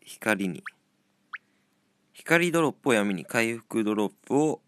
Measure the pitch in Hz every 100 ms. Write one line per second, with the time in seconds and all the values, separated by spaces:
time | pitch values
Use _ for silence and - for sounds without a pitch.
0 | - - - 104 95 85 - - _ _
1 | _ _ _ - _ _ _ _ _ _
2 | _ - - 170 175 165 156 - - 113
3 | 101 95 - 120 113 117 - 113 107 107
4 | 101 - - 135 151 131